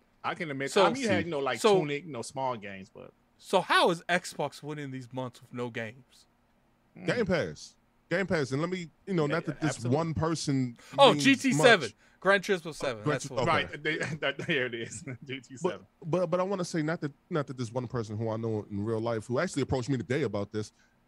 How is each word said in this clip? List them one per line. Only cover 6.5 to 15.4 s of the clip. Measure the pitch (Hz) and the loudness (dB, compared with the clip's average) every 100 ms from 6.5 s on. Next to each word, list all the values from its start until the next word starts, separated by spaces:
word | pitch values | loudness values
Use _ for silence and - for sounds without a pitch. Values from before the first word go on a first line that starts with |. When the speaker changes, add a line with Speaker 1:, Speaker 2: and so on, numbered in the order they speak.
| _ _ _ _ 165 | _ _ _ _ -8
Speaker 1:
Mm. | 180 | -4
Speaker 3:
Game | 233 190 | -2 0
Pass. | 165 90 73 - - _ _ _ | 0 0 -6 -16 -20 _ _ _
Game | 170 185 | -2 0
Pass. | 170 127 | 0 0
And | 135 | -2
let | 170 | -2
me, | 185 165 _ - | -4 -8 _ -2
you | |
know, | 175 147 | 0 2
Speaker 1:
Yeah, | 160 | 0
Speaker 3:
not | 170 | -2
that | 139 | -2
this | 151 - | -2 -2
Speaker 1:
absolutely. | 120 139 | 0 2
Speaker 3:
one | 165 | 2
person | 147 160 160 - 135 127 117 - - | 0 0 0 0 0 0 -6 -6 8
Speaker 2:
Oh, | 269 | 8
Speaker 3:
means | 147 | 8
Speaker 2:
G | 254 269 | 6 4
T | 269 | 4
seven. | 151 240 202 120 | 6 8 8 4
Speaker 3:
much. | - _ _ | -8 _ _
Speaker 2:
Gran | 185 196 | 4 4
Turismo | - 185 165 | 2 -2 -2
Speaker 3:
Oh, | |
Speaker 2:
seven. | 143 147 110 | -4 -4 -2
Speaker 3:
Gran | 143 | -2
Speaker 2:
That's | 139 143 | -2 -2
Speaker 3:
Turismo, | |
Speaker 2:
what | 131 143 | 0 2
Speaker 3:
okay. | 151 | 2
Speaker 1:
Right. | 139 156 | 0 -4
They, | 151 165 | -4 -2
<laughs> | 123 156 | -4 -2
that, | 143 139 | -4 -2
there | - 147 127 | -2 0 0
it | 117 | -4
is. | 113 - 135 | -8 -10 -12
<laughs> | 123 | -12
G | 135 | -12
T | 135 | -12